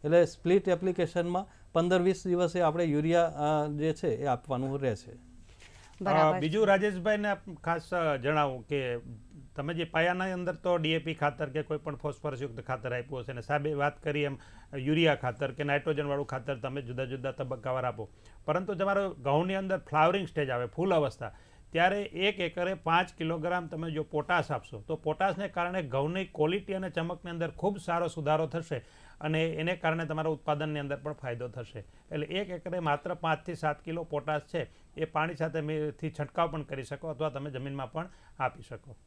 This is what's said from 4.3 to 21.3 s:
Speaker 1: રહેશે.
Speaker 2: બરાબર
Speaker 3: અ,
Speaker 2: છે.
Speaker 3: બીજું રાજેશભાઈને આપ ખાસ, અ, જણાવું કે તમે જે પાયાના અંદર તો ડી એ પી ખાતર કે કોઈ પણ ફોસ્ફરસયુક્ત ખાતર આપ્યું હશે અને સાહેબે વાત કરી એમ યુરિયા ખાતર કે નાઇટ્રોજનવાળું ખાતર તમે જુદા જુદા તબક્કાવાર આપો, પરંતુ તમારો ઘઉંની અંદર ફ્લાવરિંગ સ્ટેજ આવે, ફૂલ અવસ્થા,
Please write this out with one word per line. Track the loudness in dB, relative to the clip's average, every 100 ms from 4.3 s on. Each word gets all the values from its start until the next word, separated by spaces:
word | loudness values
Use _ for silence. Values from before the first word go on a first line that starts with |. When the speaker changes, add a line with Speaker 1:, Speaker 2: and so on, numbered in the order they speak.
| -2 -2 -2 -2 0
Speaker 1:
રહેશે. | -2 -2 -8 -20 -20 -20 -20 -20 -20 -20 -20 -6
Speaker 2:
બરાબર | 2 6 6
Speaker 3:
અ, | 4
Speaker 2:
છે. |
Speaker 3:
બીજું | 2 4 6
રાજેશભાઈને | 6 4 0 0 2 0
આપ | -2 -6 -8
ખાસ, | -2 -2 -2
અ, | 0 2 2
જણાવું | 2 2 2 0 -4
કે | -2 -2 -4 -8 -16 -16 -20 -14 -8
તમે | -4
જે | -4
પાયાના | -2 2 2 2 -2
અંદર | -2 -4 -2
તો | 2 2
ડી | 2
એ | 0
પી | 0
ખાતર | 0 0 0 -4
કે | -4
કોઈ | -4 -4
પણ | -6 -6
ફોસ્ફરસયુક્ત | -6 -6 -6 -6 -8 -8
ખાતર | -6 -6 -4 -6
આપ્યું | -6 -8
હશે | -8
અને | -10
સાહેબે | -2 -2 0
વાત | 0 0 0
કરી | -4 0
એમ | -2 -4 -12 -20 -12 -6
યુરિયા | 0 4 6 4
ખાતર | 0 -2 -4
કે | -2
નાઇટ્રોજનવાળું | 0 0 0 -2 0 -2 -2
ખાતર | -6 -4 -6
તમે | -4 -6
જુદા | -6 -6 -6
જુદા | -4 -6
તબક્કાવાર | -4 -6 -4 -2 0 -2
આપો, | -4 -10 -14 -20 -10 -2
પરંતુ | 0 0
તમારો | 0 2 2 0
ઘઉંની | -2 2 4 2 0
અંદર | -2 -4
ફ્લાવરિંગ | 0 4 6 4 -2
સ્ટેજ | -2 -2
આવે, | -2 -2
ફૂલ | -2 2 4
અવસ્થા, | 2 -2 -10